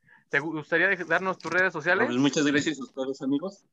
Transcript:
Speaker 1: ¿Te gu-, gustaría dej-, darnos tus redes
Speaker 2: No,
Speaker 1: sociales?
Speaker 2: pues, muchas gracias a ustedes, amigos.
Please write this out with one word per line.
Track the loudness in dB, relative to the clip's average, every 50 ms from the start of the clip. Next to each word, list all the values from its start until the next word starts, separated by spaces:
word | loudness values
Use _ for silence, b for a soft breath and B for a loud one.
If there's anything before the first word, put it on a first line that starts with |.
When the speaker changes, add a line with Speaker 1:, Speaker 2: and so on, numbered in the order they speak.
| b b b b b _
Speaker 1:
¿Te | -2 -2
gu-, | -2 -2 -6
gustaría | -8 -4 -2 0 2 2 2
dej-, | 0 -2 -2 -2
darnos | -2 0 0 -2 -4 -4
tus | -6 -2
redes | 0 2 2 2 0
Speaker 2:
No, | -2
Speaker 1:
sociales? | 0 0 2 2 2
Speaker 2:
pues, | 2 2 2
muchas | 2 2 4 2 2
gracias | 2 2 2 0 0 -2 -4
a | -8
ustedes, | -10 -8 -8 -6 -6 -6 -6
amigos. | -4 -2 -2 -2 -4 -6 -10 -14 _ _